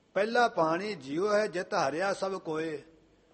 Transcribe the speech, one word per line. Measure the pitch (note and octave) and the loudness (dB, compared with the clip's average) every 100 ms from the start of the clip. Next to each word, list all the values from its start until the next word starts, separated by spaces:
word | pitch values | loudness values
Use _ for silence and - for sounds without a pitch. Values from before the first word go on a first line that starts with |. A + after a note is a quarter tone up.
| _ | _
"ਪਹਿਲਾ | F#3 G#3+ A#3+ A#3 | -2 2 4 4
ਪਾਣੀ | A3+ D#3+ E3 G#3 | 4 2 2 -2
ਜਿਉ | F#3 C3 D3+ G#3 | -8 -6 -2 2
ਹੈ | G#3 G#3+ | 2 2
ਜਿਤ | E3+ F#3 | -2 -2
ਹਰਿਆ | G3 C#3 D3+ G3 | 0 0 0 -2
ਸਭ | F#3 G3 F#3+ | -2 -4 -4
ਕੋਏ।" | E3 D#3 D#3+ D3 - - _ _ _ | -6 -4 -4 -8 -12 -20 _ _ _